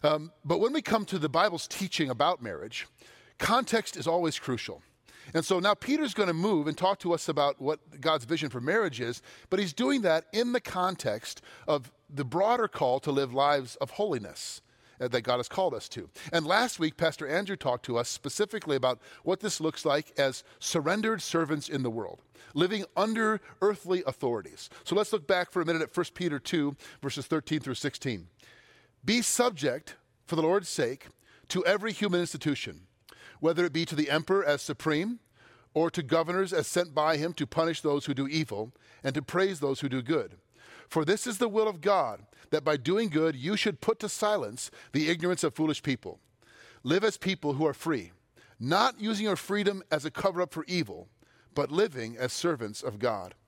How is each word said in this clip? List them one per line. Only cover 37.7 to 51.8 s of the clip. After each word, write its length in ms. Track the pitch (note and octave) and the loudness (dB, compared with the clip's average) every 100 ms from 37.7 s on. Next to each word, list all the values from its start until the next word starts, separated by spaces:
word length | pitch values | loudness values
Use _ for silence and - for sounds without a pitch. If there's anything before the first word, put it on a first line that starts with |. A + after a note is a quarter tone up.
| D#3+ | 0
those 240 | D3+ C#3+ C#3 | 0 0 0
who 80 | |
do 160 | C3 C#3 | -2 0
evil 420 | D#3 D#3 G2+ A2+ _ _ - | -2 -2 -6 -8 _ _ -6
and 100 | C3+ | -4
to 80 | C3+ | -4
praise 380 | C#3+ E3+ G3 E3+ | -2 0 0 0
those 220 | C#3+ C3+ | -2 -2
who 80 | C#3 | -2
do 120 | B2+ | -4
good. 360 | B2 D#3 G2 - _ _ - - - | 0 -2 -2 -12 _ _ -20 -20 -4
For 160 | E3 | 0
this 240 | D3+ G#3 B3 | 2 0 -2
is 100 | G3+ | 0
the 120 | A#3 | 0
will 180 | G#3 A3 | 2 0
of 140 | F3+ | 0
God, 440 | F#3 F#3+ C3 G2 G2+ _ - | 2 2 2 -4 -16 _ -2
that 120 | D3+ | 0
by 140 | C#3+ D3+ | 2 0
doing 320 | B2 G3 A3+ | 2 2 2
good 260 | D3+ D#3+ C#3 | 2 2 0
you 220 | C#3+ G#3 | -2 0
should 240 | A3+ D3+ | 0 0
put 180 | - A3 | -2 -2
to 80 | G#3 | -4
silence 640 | - G#3 G#3 A2 A#2+ - - - | -2 0 0 -2 -8 -12 -14 -4
the 160 | C#3+ D#3 | 0 2
ignorance 340 | E3+ F3 F3+ | 2 0 0
of 100 | D#3+ | 0
foolish 300 | - D#3 D3 | 2 0 0
people. 380 | - B2+ F#2 D#2 _ _ _ - - - | -2 -4 -6 -16 _ _ _ -20 -20 -12
Live 200 | B2 F3 | 0 2
as 140 | A3 - | 2 0
people 360 | F#3 F#3+ D3 | -4 -2 -2
who 120 | C#3 D#3 | 0 0
are 80 | |
free, 400 | C3+ E3 C#3 E2+ _ _ _ - _ | 0 -2 -2 -4 _ _ _ -20 _
not 440 | A#2+ F3 B3 A#3+ | 0 4 2 2
using 240 | G#3+ G#3 G#3+ | -4 0 0
your 100 | F3+ | -2
freedom 480 | - G3+ G3+ G3 - | 0 0 2 0 -2
as 140 | D#3 D3 | -2 -2
a 60 | |
cover-up 420 | - G3 E3+ F3+ | -2 -2 0 -4
for 100 | D#3+ D#3 | -4 -4
evil, 440 | F3+ A2+ F2+ F2+ _ _ _ _ | -2 -2 -8 -16 _ _ _ _
but 180 | - C#3+ | -4 0
living 440 | D#3 | 2